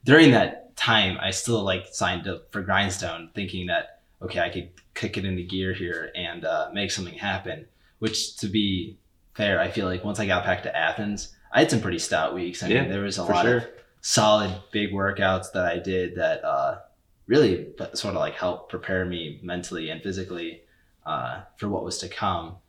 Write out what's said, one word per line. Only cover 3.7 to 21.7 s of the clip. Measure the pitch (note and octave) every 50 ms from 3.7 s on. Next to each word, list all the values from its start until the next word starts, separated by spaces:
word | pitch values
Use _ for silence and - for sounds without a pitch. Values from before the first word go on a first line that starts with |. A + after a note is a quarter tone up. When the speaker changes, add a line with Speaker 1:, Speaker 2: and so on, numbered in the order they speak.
| E2+ E2 D#2 - - _ _ _ _ _
Speaker 1:
okay, | F2 - - F2+
I | E2+ -
could | - F#2 F2 - - - _ _ _
kick | - - G2 -
it | G#2+ F#2+
into | G2 F#2 F2+ F2
gear | F2+ F#2 F#2+ F#2+ F#2+ F2+
here | - F2 F2 E2+ E2 D#2 D2+ -
and, | F2 F2+ E2+ E2+ E2+ D#2+
uh, | D#2+ E2 D2+ D#2 - -
make | G2+ G2+ F2+
something | - G2 F#2 F2 F2
happen, | - G2+ G2+ F#2+ G2 - F2+ D#2+ D2+ - _ _ _ _ _ _ _
which, | A2 A2 - - - - -
to | - -
be | G#2 F#2+ A2 G#2 G2 F#2+ F#2 E2+ - - _ _ _ _ _ _ _ _
fair, | - G#2+ G2+ F#2+ E2+
I | E2+ F2+
feel | - A2 G2
like | F#2 F#2 F#2 -
once | G#2 G2+ G#2
I | G#2+
got | G2 F#2 G#2 -
back | G2+ F2+ F2 -
to | - -
Athens, | D#2+ D#2+ E2 - - G#2 G2+ G#2 G2 - - - _ _ -
I | - A#2+
had | - -
some | - A2+
pretty | F#2 G2 F2 D#2+
stout | - - F#2 D#2+ D#2 D#2+ -
weeks. | F#2 F2 F2 F2 - F#2
I |
mean, | F#2 G#2+
Speaker 2:
Yeah, | C3 C3+ -
Speaker 1:
there | F#2+ G2
was | G2+ G2+ F#2+
a | G2 F2+
Speaker 2:
for | F2+ G#2
Speaker 1:
lot | - A#2
of | A#2 B2 A#2+ A#2
Speaker 2:
sure. | - - - - _ _ _
Speaker 1:
solid | - - - - G#2+ G#2+ G#2+ G#2+ G#2 F#2+ F#2 F#2 - -
big | - G#2+ G#2 G2
workouts | G2 G2 G2 G2+ G2 G#2 G2 F#2+ F#2+ F#2 F#2 - -
that | F#2+ F2+
I | F2 E2+ F2
did | - G2 F#2 F#2 F2+ E2+ F2
that, | F2+ E2 D#2+ D#2+ D#2 -
uh, | D2 D2 C#2 C#2 C#2 C#2 - - _ _ _ _ _ _ _ _
really | - A2+ D3 D3 G#2 F2+ - D2 - -
p-, | - F#2 - -
sort | - - G#2 F#2
of, | D#2+
like, | D2 D2+ -
helped | - - F2+ F2+ - - -
prepare | - F2 - - F#2+ F#2 F#2
me | F2+ F2+ E2+ E2 D2+ D2 - -
mentally | F2 F2+ F2+ F2 - F#2 E2+ D#2+ D#2
and | D#2+ D#2+
physically, | - G2 F#2 F#2+ F2+ - F2+ F2 E2+ E2 D#2 - _ _ _ _ _ _ _ _ _
uh, | - D#2 - B1 B1 B1 - - - _
for | - -
what | G#2